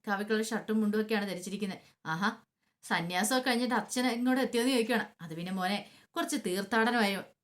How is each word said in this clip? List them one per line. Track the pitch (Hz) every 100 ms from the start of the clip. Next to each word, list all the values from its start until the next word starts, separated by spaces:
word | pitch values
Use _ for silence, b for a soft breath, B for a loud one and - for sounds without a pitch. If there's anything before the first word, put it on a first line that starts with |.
കാവി | - 202
കളർ | 208 220
ഷർട്ടും | 220 214 208 220
മുണ്ടും | 208 214
ഒക്കെയാണ് | 214 214 202
ധരിച്ചിരിക്കുന്നെ. | 180 180 196 202 180 B B 160
"ആഹാ, | 160 202 254 _ _ _ _
സന്യാസമൊക്കെ | - 180 170 196 214 254 254
കഴിഞ്ഞിട്ട് | 240 247 233
അച്ഛൻ | 190 254 247
ഇങ്ങോട്ട് | 233 247 254
എത്തിയോന്ന്?" | 240 240 247
ചോദിക്കുകയാണ്. | 254 220 226 - _
"അത് | 170 165
പിന്നെ | 180
മോനെ, | 190 185 202 - B B
കുറച്ച് | 339 339 294
തീർത്ഥാടനമായോ | 190 185 196 226 226 240 202 190 - _